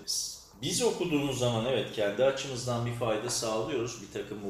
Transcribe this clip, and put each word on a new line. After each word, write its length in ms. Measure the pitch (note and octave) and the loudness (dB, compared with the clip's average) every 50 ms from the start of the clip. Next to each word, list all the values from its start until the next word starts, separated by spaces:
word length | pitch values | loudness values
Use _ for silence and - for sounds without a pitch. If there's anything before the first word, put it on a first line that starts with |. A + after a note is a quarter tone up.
| - - - - - - - - - - - - | -4 -4 -2 -2 -2 -4 -8 -12 -16 -20 -12 -6
Biz 200 | - D#3+ F#3 - | -4 -2 0 2
okuduğumuz 580 | B3 A3 - - F3+ - D3+ C#3+ C#3+ C#3 B2+ A#2 | 2 2 2 2 0 0 2 2 2 0 0 2
zaman 260 | B2 A#2+ A#2+ A2 A2+ | 2 2 4 2 2
evet 260 | B2+ C3+ A2 G2+ - - | 2 2 2 0 0 0
kendi 300 | A2+ G#2 G2+ G2+ - B2+ | 0 0 2 4 4 4
açımızdan 640 | C#3 C3+ - - C#3 C3 A#2 A2+ B2 A#2+ A#2 A#2+ | 4 4 2 -2 -6 -6 -4 -2 -2 -2 0 0
bir 80 | A#2+ A#2+ | -2 -2
fayda 360 | A#2 B2 A2+ G#2+ G#2+ - A#2+ | 0 0 0 0 0 0 -2
sağlıyoruz. 720 | - - A#2+ A2 A2 A2 - D#3+ D3 B2 A#2 B2+ - - | -2 0 0 0 0 0 0 0 -2 -2 -2 -2 -6 -8
Bir 200 | G2+ F#2+ - G#2+ | -12 -8 -8 -8
takım 160 | G2 - G#2+ G#2 G#2 G2 | -6 -6 -8 -6 -4 -4